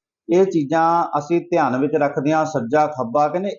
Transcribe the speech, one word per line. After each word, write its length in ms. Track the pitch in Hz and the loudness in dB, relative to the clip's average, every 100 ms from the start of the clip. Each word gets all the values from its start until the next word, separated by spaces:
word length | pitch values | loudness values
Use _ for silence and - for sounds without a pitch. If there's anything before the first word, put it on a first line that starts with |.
| _ _ - | _ _ 0
ਇਹ 120 | 175 | 2
ਚੀਜ਼ਾਂ 720 | 190 165 135 160 165 170 165 147 | 2 0 0 2 2 2 0 -4
ਅਸੀਂ 220 | 147 170 | -2 -2
ਧਿਆਨ 360 | 175 170 139 127 | 0 0 0 0
ਵਿੱਚ 120 | 143 | 0
ਰੱਖਦੇ 380 | 160 170 156 143 | 0 0 0 0
ਹਾਂ, 120 | 156 | 0
ਸੱਜਾ 420 | 156 143 117 151 151 | 0 -4 0 0 0
ਖੱਬਾ," 420 | 147 117 143 147 | -2 -2 0 0
ਕਹਿੰਦੇ, 220 | 175 196 | -2 -6